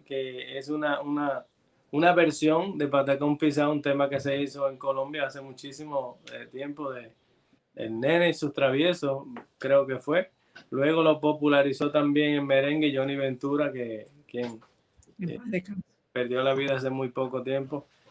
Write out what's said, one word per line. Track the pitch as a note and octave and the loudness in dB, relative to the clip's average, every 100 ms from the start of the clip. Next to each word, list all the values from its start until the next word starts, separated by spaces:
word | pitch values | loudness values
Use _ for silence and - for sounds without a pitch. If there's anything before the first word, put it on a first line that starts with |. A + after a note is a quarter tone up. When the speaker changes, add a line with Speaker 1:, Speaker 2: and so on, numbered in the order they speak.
| - | -10
Speaker 1:
que | C3+ C3 B2+ B2+ C3+ | -6 -6 -8 -10 -10
es | C3+ | -6
una, | D3+ D3+ C#3+ | -2 0 -2
una, | C#3+ D3 C#3+ C3 - _ _ _ _ | -2 -2 -2 -4 -8 _ _ _ _
una | C#3+ E3+ | 2 4
versión | F3 E3 C#3+ D#3 D#3+ F#3+ D#3+ | 6 4 4 2 2 0 -2
de | D3 | 0
Patacón | C#3+ C3+ C#3 D3 C#3+ | 2 2 2 2 2
Pisao, | D#3 C#3+ D3 | 2 2 2
un | D3+ | 2
tema | C#3+ C#3+ C#3 | 0 0 0
que | C#3 | 0
se | C#3 C#3 | -2 -2
hizo | C#3 C#3 C#3 | -4 -2 -4
en | B2+ | -2
Colombia | C3+ C3+ C#3 D3+ C3+ | -4 -2 -2 -4 -6
hace | C#3+ | -6
muchísimo, | C3+ C3 C#3 C3+ D3+ C#3 B2 - - | -16 -14 -16 -14 -8 -6 -6 -10 -16
eh, | A#2+ A#2+ | -16 -12
tiempo | B2+ C#3+ C#3+ C#3+ | -10 -10 -8 -8
de | B2+ A2+ _ _ _ _ _ _ - | -10 -14 _ _ _ _ _ _ -10
El | A2 A2+ | -6 -2
Nene | C3+ E3+ F3 | 2 2 2
y | |
sus | D#3 D3 | 0 -4
Traviesos, | - C3+ C3+ E3+ F3 C#3+ C3+ C#3 A#2+ - - | 0 2 4 2 0 -2 -4 -8 -14 -16 -8
creo | C3+ C#3 C3+ | 2 2 2
que | C3 | -2
fue. | - E3 F#3+ _ _ - - | 0 0 0 _ _ -20 -8
Luego | B2+ C#3+ D#3+ | 0 2 4
lo | D#3 D3+ | 6 4
popularizó | D3+ D3 D3 C#3+ C#3 C3 D3 | 2 2 4 6 4 2 0
también | D3 C#3+ C#3+ D3 D3 | 2 2 4 4 2
en | C#3 | 2
merengue | C3+ C#3 D#3 D3+ C3+ | 4 4 2 2 2
Johnny | C3+ C#3 | 0 0
Ventura, | C3+ B2+ C#3 D3 D3 | -2 -2 -2 0 -2
que, | C3 A#2+ A2 G#2+ _ _ | -4 -8 -8 -12 _ _
quien, | A#2+ B2 A2+ - _ _ _ _ - | -6 -6 -8 -18 _ _ _ _ -10
Speaker 2:
En | F3+ | -8
Speaker 1:
eh, | - | -8
Speaker 2:
paz | A#3+ | -6
descanse. | F#3+ F#3 G3+ - _ _ | -6 -6 -10 -12 _ _
Speaker 1:
perdió | B2+ B2 B2+ | -6 -2 0
la | C3 | 0
vida | C3+ C#3 C3+ | 2 0 -2
hace | C3 | -2
muy | C3 C3 | -4 -4
poco | C3 C3 C3 | -4 -4 -4
tiempo. | A#2+ C3+ C3+ C#3+ - _ _ | -4 -4 -4 -8 -10 _ _